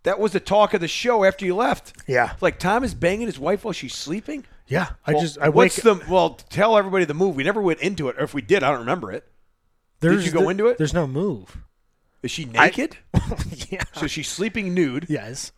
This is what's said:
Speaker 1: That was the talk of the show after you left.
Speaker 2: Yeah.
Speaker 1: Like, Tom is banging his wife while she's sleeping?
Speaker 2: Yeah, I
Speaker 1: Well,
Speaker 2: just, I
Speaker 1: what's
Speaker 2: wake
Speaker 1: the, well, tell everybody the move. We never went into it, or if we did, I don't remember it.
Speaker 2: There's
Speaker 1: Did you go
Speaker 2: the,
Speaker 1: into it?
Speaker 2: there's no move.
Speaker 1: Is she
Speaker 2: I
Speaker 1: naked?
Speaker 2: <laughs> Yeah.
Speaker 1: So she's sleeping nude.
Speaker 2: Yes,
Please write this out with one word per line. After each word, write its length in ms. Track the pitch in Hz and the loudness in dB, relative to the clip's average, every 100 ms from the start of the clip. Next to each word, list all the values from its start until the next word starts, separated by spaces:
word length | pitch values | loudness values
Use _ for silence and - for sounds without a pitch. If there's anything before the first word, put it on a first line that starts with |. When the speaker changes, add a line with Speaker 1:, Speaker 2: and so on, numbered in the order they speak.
Speaker 1:
That 140 | - 175 | -4 0
was 140 | 208 | 0
the 80 | 165 | -2
talk 320 | - 202 208 | 2 4 4
of 80 | 208 | 2
the 80 | 165 | -4
show 360 | - 240 233 | -4 0 2
after 200 | 190 185 | 2 2
you 100 | 196 | -2
left. 380 | 180 262 220 - - - | 0 0 -2 -6 -16 -2
Speaker 2:
Yeah. 260 | 127 117 - | 0 0 0
Speaker 1:
Like, 180 | 185 - | -2 0
Tom 260 | 175 220 | 0 0
is 100 | 254 | 0
banging 320 | 165 170 202 233 | -2 -2 0 -4
his 120 | 139 | -4
wife 260 | 143 196 | -2 -2
while 80 | 233 | -4
she's 200 | 175 127 | -8 -8
sleeping? 520 | - - 190 220 294 - - - | -10 -8 -8 -8 -12 -12 -20 -6
Speaker 2:
Yeah, 240 | 143 180 - - | -4 -4 -6 -2
I 60 | |
Speaker 1:
Well, 80 | 151 | 0
Speaker 2:
just, 160 | 165 143 | 0 0
I 120 | 147 | 4
Speaker 1:
what's 260 | 156 185 - | 6 6 6
Speaker 2:
wake 160 | 226 190 | 2 2
Speaker 1:
the, 100 | 143 | 2
well, 200 | 180 170 - - | 2 2 0 -8
tell 300 | 160 208 214 | 0 2 4
everybody 260 | 196 190 | 2 0
the 80 | 170 | 0
move. 220 | 151 196 143 | 0 0 0
We 80 | |
never 160 | 139 208 | -2 0
went 200 | 196 160 | 0 0
into 280 | 151 180 139 | -2 -2 -4
it, 80 | 120 | -4
or 60 | |
if 100 | 143 | -4
we 80 | 143 | -4
did, 220 | 107 196 | 0 2
I 80 | 135 | 2
don't 100 | 139 | 0
remember 320 | 117 180 104 | -2 -4 -4
it. 140 | 92 - _ _ _ _ _ _ _ | -10 -12 _ _ _ _ _ _ _
Speaker 2:
There's 180 | 160 196 | 2 2
Speaker 1:
Did 20 | 175 | 2
you 60 | |
go 120 | 160 | 2
Speaker 2:
the, 40 | 190 | 2
Speaker 1:
into 160 | 196 220 | 2 2
it? 100 | 240 | 2
Speaker 2:
there's 160 | 151 | 0
no 120 | 170 147 | 0 -2
move. 520 | 131 196 127 90 - - _ _ _ _ _ | -2 -4 -6 -10 -20 -20 _ _ _ _ _
Speaker 1:
Is 80 | 123 | -10
she 180 | - 143 117 | -8 -4 2
Speaker 2:
I 100 | 151 | 4
Speaker 1:
naked? 300 | 185 302 - - | 2 -6 -8 -4
Speaker 2:
<laughs> 220 | - - 220 - - - | -2 0 -4 -8 -10 -12
Yeah. 120 | 190 - | -8 -8
Speaker 1:
So 120 | - 156 | -6 -6
she's 220 | - 151 | -6 -8
sleeping 440 | - 214 233 196 | -6 -4 -4 -2
nude. 340 | 180 156 127 175 | 0 0 0 -4
Speaker 2:
Yes, 420 | 151 - 127 - | -6 -6 -12 -12